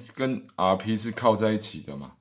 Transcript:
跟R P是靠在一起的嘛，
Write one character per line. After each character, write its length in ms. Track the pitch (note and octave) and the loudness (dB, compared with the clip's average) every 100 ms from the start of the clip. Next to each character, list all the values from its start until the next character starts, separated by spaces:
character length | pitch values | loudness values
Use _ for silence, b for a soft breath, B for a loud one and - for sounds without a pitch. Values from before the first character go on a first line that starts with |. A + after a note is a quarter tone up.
| - | -8
跟 320 | - C3 B2 - - | -4 -2 -2 -6 0
R 180 | F#2 F#2+ | 2 4
P 220 | G#2 A2 | 2 -2
是 160 | A2+ | -2
靠 200 | G#2+ A#2+ | 0 2
在 200 | G#2 G#2+ | 4 2
一 60 | G#2+ | 2
起 200 | - D#2+ | -2 -8
的 160 | D2 C#2 | -12 -12
嘛， 220 | C2+ - | -14 -18